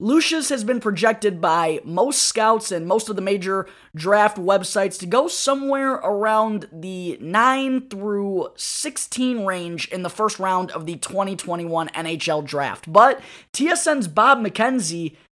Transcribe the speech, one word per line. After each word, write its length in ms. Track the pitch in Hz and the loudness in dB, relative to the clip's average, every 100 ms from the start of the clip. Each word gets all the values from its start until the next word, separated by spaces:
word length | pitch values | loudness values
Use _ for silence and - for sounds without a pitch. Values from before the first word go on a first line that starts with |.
Lucius 460 | 208 311 311 320 269 | 0 2 4 0 -2
has 160 | 269 | -2
been 160 | 214 247 | -2 -2
projected 640 | 214 190 220 226 208 180 | -2 2 2 2 0 0
by 380 | 175 165 160 156 | 2 2 2 -2
most 380 | - 175 254 285 | -2 0 2 2
scouts 500 | - 220 220 220 - | 0 2 4 2 0
and 140 | 175 165 | -4 0
most 240 | 214 214 | 0 0
of 60 | 202 | -4
the 60 | |
major 460 | 190 202 180 190 190 - - | -2 -2 -2 -4 -4 -12 -18
draft 440 | 156 170 208 208 208 | -8 2 4 4 2
websites 600 | 180 196 190 208 196 196 | 2 2 2 -2 -2 -4
to 60 | |
go 240 | 175 233 330 | -2 0 0
somewhere 640 | - - 277 277 269 269 | 0 0 0 0 0 0
around 720 | 254 - 202 220 220 220 208 - | -2 -2 0 2 2 2 -2 -6
the 460 | 160 180 185 175 143 | -12 -10 -8 -6 -8
nine 640 | 151 208 247 269 269 262 262 | -2 2 4 4 0 -2 -4
through 640 | 196 208 202 202 190 - - | -8 -4 -2 -2 -2 -4 -6
sixteen 880 | - - 302 294 - - 254 240 | -8 -6 -6 -6 -6 -2 0 0
range 440 | 190 180 170 170 - | -2 -4 -4 -6 -6
in 140 | 185 | -6
the 60 | 175 | -6
first 300 | 190 214 208 | 0 -2 0
round 320 | 190 185 185 | 0 0 0
of 160 | - 160 | -6 -8
the 100 | 170 | -8
twenty 400 | - 190 196 190 | -6 -2 -2 -4
twenty-one 540 | - 170 170 165 160 | -6 -6 -4 -4 -4
N 160 | - 165 | -6 -6
H 240 | 165 - | -4 -2
L 100 | 151 | -2
draft. 500 | 147 147 131 - - | -2 -4 -4 -6 2
But 300 | 180 247 - - - - | 6 8 6 -6 -20 -12
T 160 | - 302 | -2 0
S 180 | 339 330 | 0 0
N's 220 | 285 180 | 0 0
Bob 300 | 156 240 262 | 2 4 4
McKenzie 800 | 208 - 233 262 160 170 165 - _ | 2 0 0 0 -4 -6 -8 -10 _